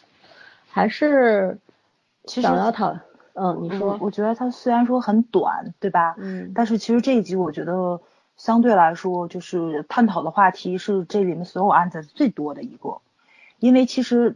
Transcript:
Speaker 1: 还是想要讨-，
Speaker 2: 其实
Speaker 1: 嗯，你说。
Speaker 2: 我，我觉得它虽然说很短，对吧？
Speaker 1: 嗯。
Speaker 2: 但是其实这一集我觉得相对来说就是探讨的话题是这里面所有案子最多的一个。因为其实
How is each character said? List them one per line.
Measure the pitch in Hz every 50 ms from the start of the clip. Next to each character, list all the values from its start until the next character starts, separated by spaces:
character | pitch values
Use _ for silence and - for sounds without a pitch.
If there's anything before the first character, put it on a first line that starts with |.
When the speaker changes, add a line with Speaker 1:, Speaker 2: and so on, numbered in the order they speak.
| _ _ _ _ _ - - - - - - _ _ _
Speaker 1:
还 | - - 190 220
是 | - - 302 294 285 269 247 233 214 202 190 185 - - _ _ _ _ _ _ _ _ _ _ _ _ -
想 | - - 247 240 180 175 180
要 | 196 226
讨-， | 226 226 202 160
Speaker 2:
其 | 180 170
实 | - _ _ _ _ _ -
Speaker 1:
嗯， | 180 196 180 165 -
你 | 170 165
说。 | 196 196 202 196
Speaker 2:
我， | 202 208
我 | - 208
觉 | - 208
得 | 208 220 233
它 | 233 254 254
虽 | 240 - - 247
然 | 233 240 240
说 | 240 247 254
很 | 240 214 208 226
短， | 233 - - 180 - - - - 170 170 - _
对 | - 190
吧？ | - 175 170 165 170 -
Speaker 1:
嗯。 | 196 190 185 185 180 185 190
Speaker 2:
但 | 226 233
是 | 208 226
其 | 202 - -
实 | 233 240
这 | 226 269 262
一 | 226
集 | 175 165 185
我 | 185 180 160
觉 | 151 165 156
得 | 170 180 185 180 180 175 175 - _ _ _ _ _ _
相 | - - - 226 233
对 | 233 240 214
来 | 185 170 160 170
说 | - - 185 180 175 175 170
就 | - 180
是 | - - 180 175 165 165 151 147 156
探 | - - 247 233 202
讨 | 180 170 143
的 | 165
话 | - 202 196 185
题 | 180 - - 185 180
是 | 185 - 214 202 190 170
这 | - - 208
里 | 196 180 160
面 | 165 175
所 | - - -
有 | 196 202
案 | 151 165 175 180
子 | - 160
最 | 151 147 _ - 294 220
多 | - - 147 147
的 | 139 -
一 | - - -
个。 | - - 131 - - _ _ _ _ _ _ _ _ _ _ _ _
因 | 226 254 254
为 | 262 262
其 | - - 262
实 | 240 - 240 240 240 226 233